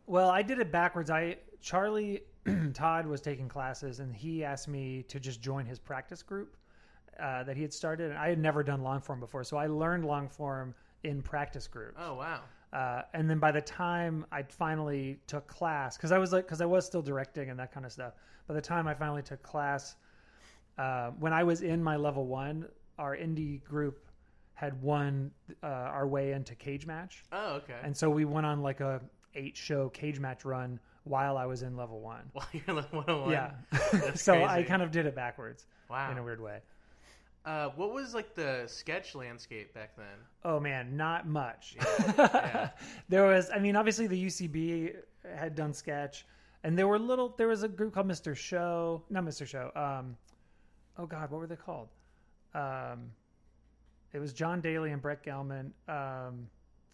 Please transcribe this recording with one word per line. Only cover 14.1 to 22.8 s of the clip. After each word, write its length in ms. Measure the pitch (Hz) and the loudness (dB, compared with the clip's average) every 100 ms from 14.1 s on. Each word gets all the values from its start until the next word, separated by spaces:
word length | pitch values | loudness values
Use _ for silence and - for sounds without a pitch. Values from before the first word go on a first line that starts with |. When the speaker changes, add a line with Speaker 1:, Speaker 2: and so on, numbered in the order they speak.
| 160 - | -2 -4
Speaker 1:
I 120 | 143 | -6
finally 760 | 135 - 165 156 151 139 135 139 - | -6 -2 0 2 0 -2 -2 -6 -8
took 200 | 147 - | -8 -8
class, 500 | - 170 151 127 - | -4 -2 0 -2 -4
'cause 140 | 160 | 4
I 60 | 185 | 6
was, 140 | 185 | 6
like, 140 | 185 185 | 4 2
'cause 140 | 160 | 0
I 40 | 170 | 4
was 200 | 185 180 | 4 4
still 160 | 175 | -2
directing 480 | 143 139 135 156 135 | -2 -2 -4 -6 -6
and 100 | 127 | -6
that 120 | 127 | -10
kind 140 | 139 131 | -10 -12
of 60 | |
stuff. 220 | - 123 - - - - | -10 -10 -12 -20 -14 -6
By 60 | 151 | -4
the 60 | |
time 260 | - 170 160 | 0 0 0
I 60 | |
finally 280 | 143 151 147 | 0 -2 -2
took 180 | 139 135 | -6 -12
class, 520 | - 151 143 139 - - _ - - - - - _ - | -6 -2 0 0 -4 -14 _ -20 -20 -20 -20 -20 _ -4
uh, 340 | 131 127 120 | -2 -2 -4
when 220 | 127 160 | -2 2
I 100 | 160 | 6
was 180 | 175 165 | 6 4
in 220 | 175 170 | 2 2
my 120 | 160 151 | 2 2
level 300 | 147 139 131 | 2 0 0
one, 400 | 131 139 156 165 - | -2 -2 -4 -6 -14